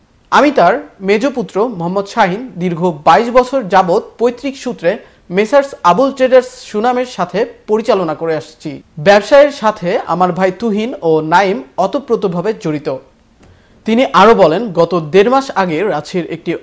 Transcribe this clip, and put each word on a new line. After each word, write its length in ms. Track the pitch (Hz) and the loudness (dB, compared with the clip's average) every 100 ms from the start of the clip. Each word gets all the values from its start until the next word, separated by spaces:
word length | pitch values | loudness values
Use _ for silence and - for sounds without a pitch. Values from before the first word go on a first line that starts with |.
| _ _ - | _ _ -2
আমি 200 | 196 285 | 2 2
তার 380 | 247 175 247 294 - | 4 2 2 -4 -10
মেজ 260 | 190 202 269 | -2 0 0
পুত্র 400 | 269 180 185 240 | -4 -6 -4 -4
মোহাম্মদ 400 | 202 165 196 196 | -4 -6 -4 -4
শাহিন 440 | - 196 190 254 180 | 0 0 -2 -8 -6
দীর্ঘ 340 | 180 165 180 151 156 | -6 -2 -4 -2 2
বাইশ 240 | 175 233 | 2 4
বছর 340 | 247 254 269 | 2 2 -2
যাবৎ 400 | 196 196 190 196 - - | 0 2 2 0 -2 -4
পৈতৃক 400 | 233 240 285 269 | -4 -2 -10 -8
সূত্রে 400 | 254 190 165 214 - _ - | -10 -4 -4 -4 -8 _ -8
মেসার্স 440 | 180 214 285 277 - | -2 2 2 0 0
আবুল 280 | 175 180 269 | 0 2 2
ট্রেডার্স 360 | 269 254 254 247 | 0 4 4 2
সুনামের 580 | - - 214 233 247 254 | -8 -10 -4 -2 -2 -4
সাথে 400 | - 175 180 240 - - | -6 -6 -4 -6 -8 -4
পরিচালনা 480 | 214 220 208 170 151 | -2 0 0 0 -4
করে 220 | 165 156 | -4 -4
আসছি। 440 | - - 160 135 _ - | -6 -14 -14 -14 _ -4
ব্যবসায়ের 520 | 151 208 208 285 294 | 2 2 4 4 4
সাথে 480 | 269 214 208 175 240 - | 2 -4 -2 -2 -4 -2
আমার 240 | 170 180 | -2 0
ভাই 200 | 175 190 | 0 -2
তুহিন 420 | 185 233 202 226 285 | -2 -4 -2 -4 -4
ও 200 | 165 156 | 0 0
নাইম 420 | 156 170 196 220 - - | 2 2 2 -2 -6 -4
অতপ্রতভাবে 760 | 190 277 - 226 208 175 185 214 | -2 -2 -4 -4 -2 -4 -4 -4
জড়িত।' 360 | 165 151 147 135 - _ _ _ _ _ _ _ - | -4 -6 -6 -10 -12 _ _ _ _ _ _ _ -2
তিনি 200 | 226 262 | 0 2
আরও 200 | - 202 214 | 4 6 6
বলেন, 360 | 175 165 233 | 4 2 -4
"গত 220 | 170 170 180 | -2 -2 -2
দেড় 340 | 151 180 208 | 0 2 2
মাস 220 | 262 269 - | 2 -2 -4
আগে 280 | 185 156 | -2 -2
রাজশাহীর 480 | 208 151 151 185 160 | -2 -4 -6 -8 -6
একটি 240 | 156 175 160 | -8 -8 -6